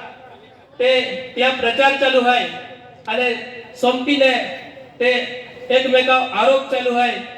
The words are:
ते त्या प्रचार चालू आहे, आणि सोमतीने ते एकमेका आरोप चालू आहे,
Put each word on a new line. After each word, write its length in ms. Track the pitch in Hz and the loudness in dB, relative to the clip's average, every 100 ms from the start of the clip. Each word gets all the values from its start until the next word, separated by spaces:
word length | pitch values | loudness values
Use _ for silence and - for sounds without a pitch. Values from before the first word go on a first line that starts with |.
| - - - - - - - - | -14 -18 -20 -20 -20 -20 -14 -2
ते 100 | 254 254 - - - 240 | 0 2 0 -6 -8 -2
त्या 140 | 254 254 | 0 0
प्रचार 360 | 233 233 269 277 | -2 2 2 2
चालू 260 | 269 254 247 | 2 2 4
आहे, 200 | 247 - - - - - - - | 2 0 -6 -14 -18 -20 -16 -6
आणि 260 | 233 247 233 - - - - | -2 -2 -4 -8 -16 -18 -2
सोमतीने 500 | 247 254 269 277 262 240 - - - - - - | 0 0 0 4 4 2 -2 -10 -14 -20 -14 -4
ते 120 | 247 247 - - - - - | 0 0 -2 -10 -14 -12 0
एकमेका 460 | 254 254 254 254 262 247 | 2 4 4 4 2 2
आरोप 380 | 196 233 269 - | 0 2 2 0
चालू 240 | 262 254 240 | -2 0 0
आहे, 140 | 240 202 - | 0 -2 -10